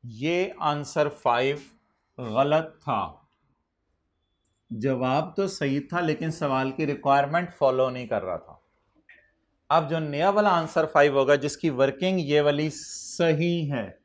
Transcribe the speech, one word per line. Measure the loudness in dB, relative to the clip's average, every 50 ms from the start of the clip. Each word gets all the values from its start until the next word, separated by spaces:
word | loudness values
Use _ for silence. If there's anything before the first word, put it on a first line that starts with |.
| -16 -16
ये | -12 -6 -2 -2 0 0 -2 -4 -6 -4
आंसर | -2 -2 -2 -2 -6 -4 -2 0 0 0
फ़ाइव | -2 -2 0 2 2 4 2 0 -2 -4 -10 -20 _ _ _ _ _ _ _ _ _ -12
गलत | -8 -2 0 2 2 4 2 0 0 -2 -14 _
था। | _ -4 -2 -2 -2 -6 -10 _ _ _ _ _ _ _ _ _ _ _ _ _ _ _ _ _ _ _ _ _ _ _ _ _ _ _ _ _ _ _
जवाब | -10 -4 -2 -2 -2 0 0 0 0 -2 -2 -4 -4
तो | -4 -4 -4
सही | -4 -4 -2 -2 -2 -2
था, | -4 -4 -4 -2
लेकिन | -2 -2 -2 -2 -4 -6
सवाल | -4 -4 -2 -2 0 0 -2 -2
की | -2 -4 -4
requirement | -4 -4 -2 2 2 4 4 2 2 0 -2 -4 -4
follow | -2 2 2 2 4 2 0 0
नहीं | -2 -6 -6 -4
कर | -4 -4
रहा | -2 -4 -8 -8
था। | -10 -16 -20 _ _ _ _ _ _ _ _ _ _ _ -20 -20 _ _ _ _ _ _ _ _ _ _
अब | 2 2 2 0
जो | -4 -4
नया | -4 -4 -2 0 0 2
वाला | 2 2 2 4
आंसर | 2 2 0 0 0 0 0
फ़ाइव | 2 4 4 4 6 4 2
होगा, | 4 4 4
जिसकी | 4 2 -4 -6 -2 -2 -2
working | 2 2 2 2 2 -2 -2 0 0 0
ये | 0 2 2 4
वाली | 4 4 2 0 -2 -4
सही | -6 -8 -14 -14 -14 -14 -14 -12 -2 0 2 2 2 2 0 0 0 -2 -2
है | -4 -4 -6 -6 -8 -12 _ _